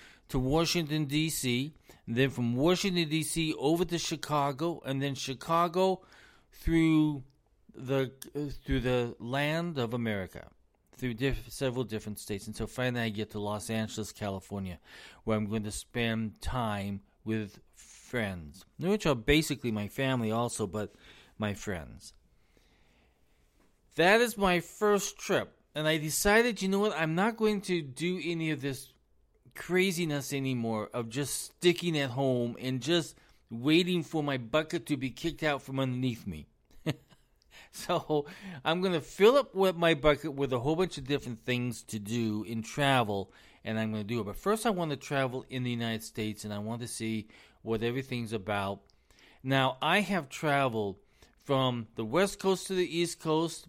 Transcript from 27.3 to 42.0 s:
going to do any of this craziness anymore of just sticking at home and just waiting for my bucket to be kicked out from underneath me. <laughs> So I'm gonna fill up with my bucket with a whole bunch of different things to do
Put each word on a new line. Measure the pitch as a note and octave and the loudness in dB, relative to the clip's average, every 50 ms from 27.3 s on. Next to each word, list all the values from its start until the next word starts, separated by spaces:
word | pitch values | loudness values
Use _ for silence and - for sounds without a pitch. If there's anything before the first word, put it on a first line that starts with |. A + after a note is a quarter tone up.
| A3 | 2
going | A3 A3 G#3+ G#3 G3 - | 2 2 2 2 0 0
to | - F3+ E3+ | 0 -2 -2
do | D3+ C3+ A#2+ - D#3 F3+ F#3 F#3 F3 | -2 -4 -6 -4 -2 -2 -2 -2 -2
any | E3+ E3+ E3 D#3+ D#3 | -4 -2 -2 0 -2
of | D#3 C3 | -2 -2
this | C3 C#3+ C3 B2 - - _ _ _ _ _ _ _ _ _ _ _ - - | -2 -6 -6 -6 -10 -16 _ _ _ _ _ _ _ _ _ _ _ -20 -16
craziness | - - - F3 F#3 F#3 G3 E3+ E3 F3 D#3 C#3+ C#3+ C3 - | -12 -4 0 2 4 4 4 2 0 0 0 -2 -2 -4 -2
anymore | C#3+ C#3 C3+ C3+ B2+ A#2+ A2+ A2+ A2 G#2+ G#2+ - - | -4 -2 0 0 0 0 0 0 0 -2 -2 -4 -4
of | A#2+ A#2 A2+ | -6 -6 -4
just | A2+ C3+ C#3+ B2+ - - - | -4 -4 -4 -2 -4 -6 -8
sticking | - - - - F3 E3+ - E3+ F3 D#3+ D3 | -10 -4 2 4 4 4 4 0 -2 0 0
at | C#3+ C3 | 0 -2
home | A#2 C3+ C#3 C3+ B2+ B2 A#2+ A#2+ A2+ - | 0 0 2 2 2 2 0 -2 -4 -4
and | A2+ C3 C3 B2+ | -4 -4 -4 -2
just | A#2 D3 E3+ E3+ D#3 - - _ _ _ _ _ _ - | 0 2 2 2 2 -2 -10 _ _ _ _ _ _ -12
waiting | A#2 A#2 B2 D3 D#3 E3+ F3+ F3 F3+ F3 | -8 -2 2 4 6 6 4 4 0 0
for | D3+ - - D#3 D3 | -2 -2 -2 -2 0
my | C#3+ C#3 | 0 -2
bucket | B2+ A#2 A2 D3 D#3 D#3+ D#3 - E3 E3 | -2 -4 0 0 0 0 0 -4 -6 -2
to | - D3+ | -2 -4
be | B2+ C3 C3 | -2 -2 -6
kicked | A2+ - - E3 C#3+ - D#3+ | -6 -4 -6 -6 -4 -2 0
out | D3+ C#3+ C3+ | 0 0 -2
from | - - C3+ | -4 -6 -4
underneath | C3+ C3+ C3 B2+ B2 C3 B2+ A#2 A2+ - | -2 -2 -2 -2 0 -2 -2 -2 -4 -6
me. | G2+ E2 D#2 D2 _ _ _ _ _ - - - | -10 -10 -10 -12 _ _ _ _ _ -18 -8 -6
<laughs> | D#3+ - - _ _ - _ _ _ _ _ _ _ - - - - - | -6 -6 -6 _ _ -20 _ _ _ _ _ _ _ -20 -20 -20 -18 -16
So | - - - C4 A3+ - - D#3 D3 C#3+ - - - G3+ F#3+ F3 C3 - | -10 -4 -2 -2 0 0 0 0 0 0 -2 -10 -16 -14 -14 -12 -4 -2
I'm | D3+ E3 F3+ | 0 0 2
gonna | F#3 F#3+ F3 D#3 | 2 0 0 0
fill | C3 - - - F#3+ A3 C4 | -2 -4 2 8 8 10 10
up | C#4+ B3+ - - | 8 4 2 0
with | F#3+ G3 F#3+ E3+ | 2 2 2 4
my | E3 E3+ E3 D#3+ | 4 4 4 4
bucket | C#3+ C3+ D3+ C#3+ C#3 - D#3+ C#3 | 6 6 4 4 4 0 -6 -2
with | C3+ C#3 C3+ C3 | -2 0 0 0
a | A#2+ | 0
whole | A#2 D3 D#3+ | 2 0 2
bunch | E3 F#3 F3 - | 2 0 0 -2
of | D#3 C3+ | -6 -2
different | B2 C#3+ C3+ - B2+ A#2+ A2 | 0 -2 0 -2 -4 -10 -8
things | - - B2 B2 B2 B2 A2+ - - | -2 -2 0 0 0 -2 -4 -6 -10
to | - - | -8 -8
do | A2 | -6